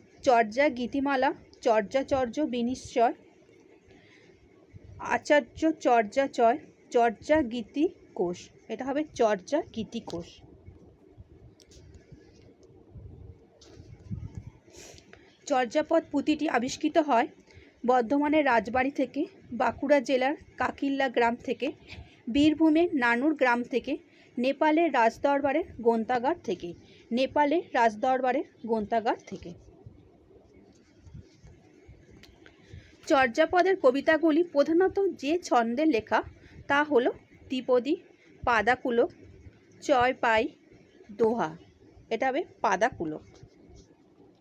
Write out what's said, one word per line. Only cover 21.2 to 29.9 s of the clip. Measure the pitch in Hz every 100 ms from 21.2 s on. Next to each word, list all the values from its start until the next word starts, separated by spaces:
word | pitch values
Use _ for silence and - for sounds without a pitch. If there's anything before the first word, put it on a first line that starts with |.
| 233 240
থেকে, | - 240 269 311 - - - - -
বীরভূমের | 214 196 302 320 311 349 330
নানুর | 240 233 285
গ্রাম | 294 262 240
থেকে, | 240 247 226 285 - _ - -
নেপালের | 247 277 311 311 339
রাজদরবারের | 262 226 220 285 285 277 277 - -
গ্রন্থাগার | 226 226 220 247 247 349
থেকে, | - 180 175 170 - - -
নেপালের | 233 262 294 294 320 -
রাজদরবারের | 277 233 214 262 262 254 254 370 _ 226
গ্রন্থাগার | 226 208 226 214 302 -
থেকে। | 196 180 175 - - -